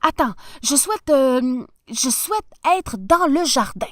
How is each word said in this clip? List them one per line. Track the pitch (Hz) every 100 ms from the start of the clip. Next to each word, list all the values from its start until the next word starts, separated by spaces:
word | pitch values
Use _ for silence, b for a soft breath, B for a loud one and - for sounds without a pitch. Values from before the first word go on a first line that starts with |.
Attends, | 320 - 262 185 B B
je | - 285
souhaite, | 359 427 -
euh, | 294 262 254 254 254 - _ _
je | 226 262
souhaite | 233 - 427 - - 285 370
être | - 208
dans | 190 339 349
le | 285
jardin. | 330 262 208 - -